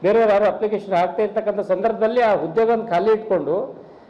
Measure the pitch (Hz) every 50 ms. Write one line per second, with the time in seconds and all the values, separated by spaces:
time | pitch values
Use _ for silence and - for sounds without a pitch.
0 | 160 185 214 226 226 214 196 202 208 - - - 220 208 214 190 202 190 190 170
1 | 180 180 - - 214 202 208 226 208 208 196 202 185 - 185 180 202 226 214 190
2 | 220 220 233 247 240 220 202 156 156 160 160 226 226 226 233 226 214 - 175 175
3 | 196 220 220 214 214 - 196 170 147 139 165 196 269 277 - - - - - -
4 | - -